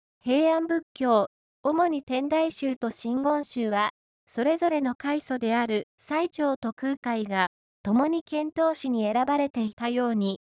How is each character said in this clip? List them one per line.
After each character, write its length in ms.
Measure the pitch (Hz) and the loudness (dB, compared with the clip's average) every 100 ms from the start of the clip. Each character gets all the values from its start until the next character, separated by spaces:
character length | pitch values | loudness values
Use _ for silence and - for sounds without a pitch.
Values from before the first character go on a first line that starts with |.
| _ _ | _ _
平 320 | 247 269 320 320 | 0 2 4 2
安 100 | 330 | 0
仏 160 | 330 - - | -2 -4 -4
教、 320 | 254 220 - - _ _ | 2 4 2 -4 _ _
主 260 | 277 320 349 | -2 2 2
に 140 | 294 | 0
天 260 | 269 254 285 | -2 -4 0
台 240 | 311 320 | 0 0
宗 260 | - 277 254 | -2 -4 -2
と 120 | 233 | -4
真 320 | - 233 254 | -4 -4 -2
言 220 | 277 294 | 0 0
宗 260 | 285 247 220 | -2 -4 -2
は、 220 | 208 214 - _ _ _ | 0 -2 -4 _ _ _
そ 140 | - | -2
れ 140 | 262 330 | 0 2
ぞ 120 | 339 | 2
れ 120 | 302 | 0
の 120 | 262 | -2
開 280 | 247 277 294 | -4 -4 -4
祖 180 | - 254 | -4 -4
で 160 | 226 233 | 0 0
あ 100 | 226 | 0
る 220 | 208 - _ | -2 -4 _
最 300 | - 302 349 | -6 -2 -2
澄 280 | - 285 269 | -2 -2 -2
と 160 | 233 | -4
空 240 | - 269 277 | -4 -4 -4
海 280 | 247 226 208 | -4 -4 -2
が、 220 | 190 180 - _ _ | 0 0 -4 _ _
共 260 | 202 226 302 | 0 2 4
に 160 | 330 | 0
遣 280 | - 302 311 | -2 -4 -4
唐 220 | 311 320 | 0 0
使 160 | 302 269 | 0 -2
に 140 | 233 | 0
選 220 | 208 226 262 | 0 0 2
ば 120 | 285 | 0
れ 120 | 285 | 0
て 140 | 247 | -2
い 100 | 214 | -4
た 160 | - 233 | -4 -4
よ 200 | 240 240 | 0 0
う 60 | 220 | 0
に、 240 | 196 196 _ | 0 -4 _